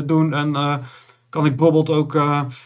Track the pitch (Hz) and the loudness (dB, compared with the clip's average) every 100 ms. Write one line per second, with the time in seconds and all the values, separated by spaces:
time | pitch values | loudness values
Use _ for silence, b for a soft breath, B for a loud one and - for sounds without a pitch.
0 | 143 160 156 151 147 143 143 143 127 B | 0 2 2 0 -2 -2 -2 -4 -8 B
1 | B B _ 160 151 127 160 156 156 151 | B B _ -2 0 2 4 4 2 0
2 | 151 151 147 147 135 B | 0 0 0 -2 -4 B